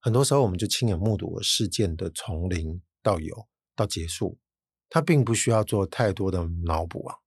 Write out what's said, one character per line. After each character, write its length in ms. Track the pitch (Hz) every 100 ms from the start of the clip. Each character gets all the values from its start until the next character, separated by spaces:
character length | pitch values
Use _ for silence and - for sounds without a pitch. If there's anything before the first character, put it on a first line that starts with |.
很 120 | 123
多 120 | 117
时 80 | 135
候 100 | 143
我 60 | 120
们 80 | 90
就 100 | 107
亲 220 | - 117
眼 100 | 87
目 180 | 104 104
睹 200 | - -
了 60 |
事 260 | 101 - 104
件 260 | - 101 82
的 120 | 90
从 380 | - - 80 90
零 320 | 90 80 90 - _
到 160 | - 95
有 300 | 80 - - _ _
到 100 | -
结 220 | 107 - 82
束， 320 | - 95 - _ _ _ _ _
它 120 | 165
并 240 | 165 156
不 100 | 113
需 160 | 113 -
要 120 | 113
做 200 | 104 110
太 280 | 95 - 113
多 180 | 90 95
的 180 | 90 85 85
脑 220 | 85 80 85
补 200 | - -
啊。 100 | -